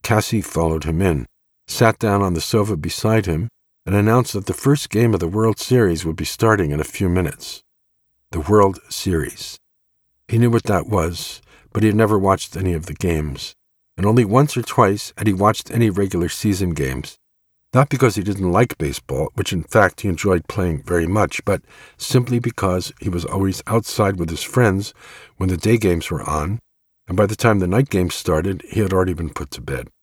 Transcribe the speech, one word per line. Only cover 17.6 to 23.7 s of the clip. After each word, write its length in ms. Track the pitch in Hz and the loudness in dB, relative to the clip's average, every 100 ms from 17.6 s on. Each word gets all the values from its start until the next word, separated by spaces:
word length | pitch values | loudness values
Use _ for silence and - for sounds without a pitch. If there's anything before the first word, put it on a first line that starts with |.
| _ | _
not 160 | 123 139 | 0 2
because 260 | 127 123 104 | 2 2 2
he 80 | |
didn't 280 | 95 101 92 | -4 -2 0
like 260 | 90 95 - | 2 0 -2
baseball, 520 | 76 - - 69 71 - | -6 -6 -8 -4 -4 -4
which 160 | 95 | -4
in 120 | 92 | -4
fact 380 | - 113 95 - | 0 2 2 0
he 60 | 104 | -6
enjoyed 400 | 85 101 87 - | -2 0 0 0
playing 340 | - 90 76 | -4 -2 -4
very 220 | - 87 82 | -2 0 2
much, 380 | 104 90 - - | 0 0 -2 -4
but 160 | 92 _ - - _ | -4 _ -20 -20 _
simply 420 | - 123 120 120 | 0 0 2 -2
because 540 | 120 - 95 92 - - | -2 -2 -2 -2 -4 -8
he 80 | 107 | -6
was 160 | 87 85 | -4 -4
always 360 | 95 98 92 | -2 -2 -2
outside 500 | - | -2